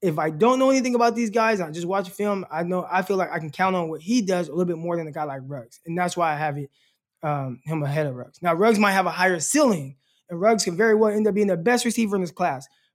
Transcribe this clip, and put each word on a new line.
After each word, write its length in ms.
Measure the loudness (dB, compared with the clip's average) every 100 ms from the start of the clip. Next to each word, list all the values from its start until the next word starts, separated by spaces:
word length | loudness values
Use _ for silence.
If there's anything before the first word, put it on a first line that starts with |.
if 180 | -2 0
I 120 | -2
don't 280 | 2 4 4
know 120 | 4
anything 240 | 4 2
about 200 | 2 2
these 140 | 2 -2
guys, 320 | 2 2 0
I 100 | -2
just 160 | -6 -4
watch 220 | -2 -4
a 20 |
film, 360 | -4 -2 -2 -4
I 120 | -6
know, 240 | -2 -4 0
I 120 | -2
feel 160 | 0 -2
like 120 | -2
I 80 | -4
can 120 | -8
count 260 | -2 0 0
on 140 | -2
what 100 | -6
he 220 | -2 0
does 260 | 2 0 -2
a 40 |
little 120 | -2
bit 140 | -2 -2
more 180 | -4 -4
than 120 | -6
a 40 |
guy 120 | -6
like 180 | -6 -8
Ruggs. 340 | -10 -12 -14 -20
And 120 | -8 -2
that's 200 | -2 0
why 160 | -2
I 40 | 0
have 200 | -2 -4
it, 140 | -10 _ _ _ _ _
um, 380 | -4 -4 -4 -10
him 180 | -6 -4
ahead 240 | -2 -2 -2
of 80 |
Ruggs. 260 | -6 -14 _
Now, 140 | -2
Ruggs 240 | 2 4 4
might 140 | 4
have 140 | 4 0
a 40 |
higher 300 | 2 0 2
ceiling, 560 | 0 4 4 2 -4 -14 _ _ _
and 120 | 0
Ruggs 240 | 2 2
can 120 | 0 0
very 180 | 2
well 180 | 4 4
end 160 | 2 0
up 60 |
being 120 | 2 2
the 100 | 2
best 280 | 2 2
receiver 320 | 2 0 0 0
in 40 |
his 120 | -2
class, 340 | -2 -4 -4 -10 _ _